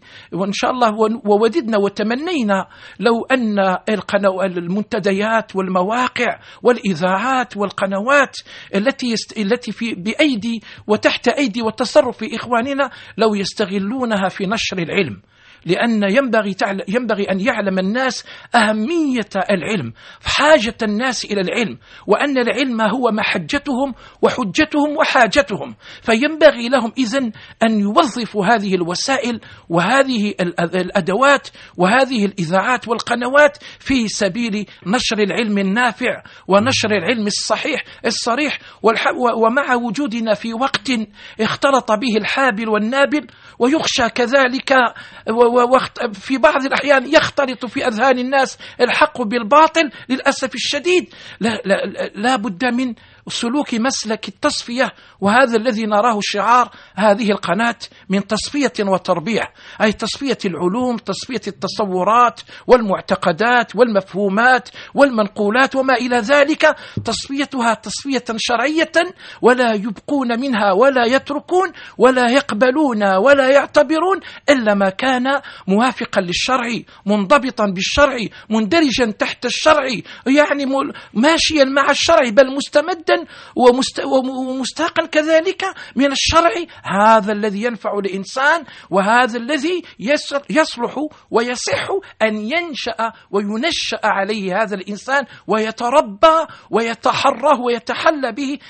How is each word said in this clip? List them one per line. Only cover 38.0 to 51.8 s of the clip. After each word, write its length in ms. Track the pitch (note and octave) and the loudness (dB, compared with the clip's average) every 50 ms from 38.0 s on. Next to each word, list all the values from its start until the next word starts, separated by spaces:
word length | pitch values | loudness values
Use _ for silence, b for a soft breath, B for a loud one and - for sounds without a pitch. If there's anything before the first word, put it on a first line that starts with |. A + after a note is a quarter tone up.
| B | B
الصريح، 520 | A#3 G#3 - - A#3+ A3+ C#4 D4+ C4 - - B B B B | -4 -4 -4 -2 -2 -2 -2 -2 -4 -4 -8 B B B B
والح-، 320 | B G#3+ A3 - - C#4 - | B 0 2 2 0 -2 0
و-، 300 | B3+ B3 A#3 A3 A3+ A3+ | 0 0 0 2 2 2
ومع 280 | A3+ A#3+ D4 E4+ D4+ B3 | 2 2 2 0 0 0
وجودنا 600 | A#3+ A#3+ A#3 F3+ C4+ D4 A3+ A3 A#3 A3+ A3+ G#3 | -2 -2 -4 -4 -4 -4 -4 -4 -4 -2 -2 -2
في 200 | - - A#3 A3+ | -2 -4 -6 -4
وقت 360 | A3+ B3+ - - - - C#4 B3+ A3+ G#3+ - B B B B B B | -2 -2 -2 -2 -4 -4 -2 -4 -4 -4 -8 B B B B B B
اختلط 520 | A3 G#3 - - - C#4 C4+ B3 - - | -2 -2 -2 0 2 2 2 2 2 0
به 240 | G#3+ G#3 C#4+ B3 G3+ | -2 0 0 0 0
الحابل 520 | - G3+ - - C#4 C4+ B3+ G3+ G#3 A3+ A3 | 0 -2 -2 -2 0 0 0 0 -2 -2 -2
والنابل، 580 | G#3+ G#3 G#3 A3 C4+ C#4 C#4 A3+ C#4 D4+ - - B B B B B B | 0 0 0 0 0 2 2 2 0 -2 -4 -6 B B B B B B
ويخشى 500 | A#3 B3+ D4+ D#4 - - - - A#3+ G#3+ | 0 2 2 0 0 -2 -2 -2 -2 -2
كذلك 600 | - - B3 A3+ C4+ C#4 C4+ B3 B3+ C4 - - C4+ C4 A#3+ - - B B B B B B B | 0 -2 0 2 2 2 2 2 0 -2 0 2 4 4 4 2 -2 B B B B B B B
و-، 240 | A3+ A#3 A#3+ A#3 | 2 4 4 4
و-، 200 | A#3+ B3 A#3+ A#3+ | 4 4 4 4
واخت-، 440 | C4 B3+ F3+ - - - A#3+ A3+ G3+ | 4 2 2 0 -6 -6 -6 -6 -6
في 220 | G3 - - C4+ B3 | -8 -6 -4 -2 2
بعض 260 | B3+ D4+ D#4 C4+ C4 | 2 2 2 2 0
الأحيان 420 | C4+ B3+ - - C#4+ C#4+ C4+ B3 | 0 -2 0 2 2 2 2 2
يختلط 600 | C#4 D#4 D4+ - - - C#4+ C#4 B3+ B3 - B3+ | 4 2 2 2 2 -2 -2 -2 -2 -4 -6 -8
في 200 | A3 - C#4 - | -8 -6 -4 -4
أذهان 320 | B3+ G#3+ G#3 B3+ C4+ C4 B3+ | -2 0 2 2 2 2 2
الناس 400 | B3 B3+ C#4 C4+ C4 - - - B B B B | 0 0 0 0 0 0 -4 -10 B B B B
الحق 420 | B3 A#3 - - D4+ D4+ - - | 0 2 4 2 2 2 0 -2
بالباطل 680 | A#3+ G3+ B3 A#3+ A3+ G3+ C#4+ D4+ D#4+ D#4 D#4 E4 E4 A#3+ B B B B | -4 -2 -2 -2 0 4 6 6 6 6 4 2 0 0 B B B B
للأسف 460 | C4 - - C#4 B3 - C#4 - - | -4 -2 0 -2 -2 -2 -4 -6 -6
الشديد، 600 | A#3 - - C#4+ C#4+ A#3+ F4 F4+ - A3 - B B B B B B | -6 -6 -4 -4 -2 0 2 2 0 0 -2 B B B B B B
لا، 220 | F#3+ A#3 A3 - - | -4 -2 -2 -2 -2
لا، 460 | F#3 G3 F3 | 0 0 0